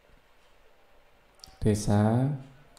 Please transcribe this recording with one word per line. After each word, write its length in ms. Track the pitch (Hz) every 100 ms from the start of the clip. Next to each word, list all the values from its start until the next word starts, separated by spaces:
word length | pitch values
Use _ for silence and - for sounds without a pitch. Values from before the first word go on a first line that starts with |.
| _ - _ _ - - - _ - - - _ _ _ - -
Desa 720 | 110 104 - 104 107 120 131 143 - - -